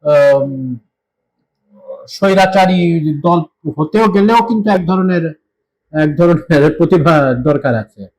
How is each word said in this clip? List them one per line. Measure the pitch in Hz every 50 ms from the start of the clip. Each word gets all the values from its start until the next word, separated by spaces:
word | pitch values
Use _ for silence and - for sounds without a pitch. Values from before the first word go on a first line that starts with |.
| _
আম, | 151 147 147 - 143 139 139 - - - - 262 127 123 117 _ _ _ _ _ _ _ _ _ _ _ _ _ _ _ _ _ _ _ - - - - - - -
স্বৈরাচারী | - - 196 196 190 190 190 190 190 196 185 185 185 180 175 170 170 165 151 156 151 147
দল | 147 175 175 170 165 - _ _ _ 151 139
হতেও | - 156 156 - 214 226 220
গেলেও | 180 202 196 208 226 233 226
কিন্তু | 220 233 220 202 214
এক | 202 185 175
ধরনের, | 160 185 185 185 185 180 175 165 160 151 _ _ _ _ _ _ _ _ _ _ _ -
এক | 156 156 151 147
ধরনের | 135 170 175 175 160 - - 165 143 143 156 151
প্রতিভা | - 170 160 190 175 139 165 165 151 139 135 127
দরকার | 120 123 151 147 139 - 139 117
আছে। | 110 107 _ _ _ 98 92 _